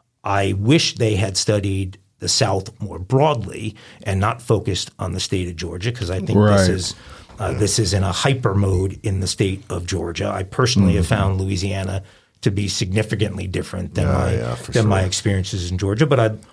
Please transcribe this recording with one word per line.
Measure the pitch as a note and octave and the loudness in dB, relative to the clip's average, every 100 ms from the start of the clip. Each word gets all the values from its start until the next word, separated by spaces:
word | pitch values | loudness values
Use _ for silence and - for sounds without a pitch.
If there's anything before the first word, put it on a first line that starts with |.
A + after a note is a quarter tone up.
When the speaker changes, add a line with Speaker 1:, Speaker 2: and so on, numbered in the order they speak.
| _ _ | _ _
Speaker 1:
I | G2+ G2+ G2 | -2 0 2
wish | G2 G#2+ D#3 - | 2 4 4 4
they | - A2+ G2 | 0 2 2
had | G2 F#2+ | 0 0
studied | - G#2 G2 G2 F#2 - _ - | 0 0 0 -2 -4 -8 _ -10
the | F2+ | -2
South | - G#2+ G2 F#2 - | 0 2 0 -4 -10
more | A#2 E2+ | -10 -8
broadly | F2+ C3+ D#3 C#3 F2+ - G#2+ - - - | 0 2 2 0 -6 -8 -10 -10 -16 -12
and | - F#2+ | -2 0
not | G#2 A#2+ | 0 0
focused | - G#2+ - F2+ - - | 0 0 0 -4 -4 -8
on | F#2 | -6
the | F#2 | -6
state | - G2 F2+ | -4 -4 -4
of | E2 | -6
Georgia, | F2 F2 A2 | -8 -6 -6
'cause | A#2+ E2+ | -4 -4
I | F#2 | -4
think | - | 2
this | G2+ | 4
Speaker 2:
Right. | G#2 G2+ F#2 | 6 6 4
Speaker 1:
is, | F2+ F2 - - - - - | 2 -2 -8 -16 -20 -18 -8
uh, | F#2+ | -4
this | F#2 G2+ - | 0 0 0
is | G2 | 0
in | G2 | 2
a | F#2+ | 0
hyper | F2+ C#3 B2+ A#2 | 0 0 2 0
mode | G2 G2 F#2 F#2+ - | 2 2 2 0 -4
in | A2 F#2+ | -4 -2
the | F#2 | -2
state | - G2+ F#2+ - | 0 -2 -2 -6
of | F2+ F2 | -8 -4
Georgia. | F2+ E2+ E2 G2+ | -4 -4 -6 -4
I | G2 | -4
personally | F#2+ - B2 G2 F#2+ | -4 0 2 4 4
have | G2+ E2+ | 4 2
Speaker 2:
Mm-hmm. | G#2+ | 2
Speaker 1:
found | G2 F#2+ | 2 0
Louisiana | F#2+ F#2 G2 G2 F#2+ G2+ - - _ _ | -2 -2 -4 -4 -4 -6 -8 -20 _ _
to | - | 0
be | F#2+ G2+ | 0 -2
significantly | - F#2 G2+ A2 - - F#2+ F#2 | -2 -2 0 0 -2 -2 -4 -6
different | F2+ - F#2 F2+ | -6 -6 -8 -6
than | - F#2 | -2 2
Speaker 3:
Yeah, | |
Speaker 1:
my, | C2 B1+ | 2 2
Speaker 3:
yeah, | A#2 - | 0 -2
for | - - | -6 -2
Speaker 1:
than | B2 G#2+ | 2 4
my | F#2+ | 4
Speaker 3:
sure. | F#2 | 2
Speaker 1:
experiences | - G#2+ G2 F#2 G2+ F2 | 0 0 0 0 -4 -4
in | F#2 | -2
Georgia, | G2 G#2 D3 | 0 2 4
but | C3 | 4
I'd, | A2+ G#2+ - | 2 0 -12